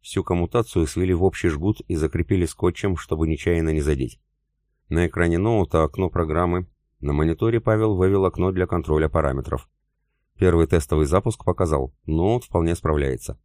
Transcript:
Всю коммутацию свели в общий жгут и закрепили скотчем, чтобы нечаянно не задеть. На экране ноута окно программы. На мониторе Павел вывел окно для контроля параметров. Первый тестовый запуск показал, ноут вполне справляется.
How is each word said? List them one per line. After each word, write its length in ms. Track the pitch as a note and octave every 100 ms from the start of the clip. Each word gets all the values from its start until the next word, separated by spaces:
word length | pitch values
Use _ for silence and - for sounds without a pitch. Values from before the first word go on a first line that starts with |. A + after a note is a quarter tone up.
Всю 240 | - -
коммутацию 600 | - F2 E2+ A#2+ A2+ - D#2+
свели 280 | - F#2
в 80 | F2
общий 260 | F#2+ - F2
жгут 320 | D2 F#2 G#2+ -
и 80 | E2
закрепили 500 | D2+ E2+ D#2+ F#2+ E2+
скотчем, 500 | - F2+ - G2+ F2
чтобы 320 | - D#2+ D#2+
нечаянно 420 | D#2 - E2+ D#2+
не 120 | D#2
задеть. 380 | C#2+ D2 B1+ - _ _ _ _ _ _ _
На 180 | D#2+ E2+
экране 320 | - E2+ E2+
ноута 460 | G#2 A2+ E2+ D#2+
окно 260 | D#2 - F#2
программы. 560 | F2 E2 D#2 F2 F2+ F2+ _ _ _
На 120 | C#2+
мониторе 480 | C#2+ D#2+ E2 A2+ A#2
Павел 340 | A2+ G#2+ A2
вывел 300 | F#2+ F#2+ G2
окно 280 | F#2+ - F#2
для 140 | F#2 F2+
контроля 420 | F2 D#2 D#2 D#2
параметров. 600 | E2 D2 C2+ - C2+ - _ _ _ _ _ _ _
Первый 280 | F#2 E2 E2
тестовый 400 | A2 - D2+ D2
запуск 380 | F2+ A2+ -
показал, 500 | - F2 F2 D2 C2+ _ -
ноут 380 | D#2 F#2 B2
вполне 300 | - - E2
справляется. 640 | E2+ D#2+ D2+ C2+ B1 - -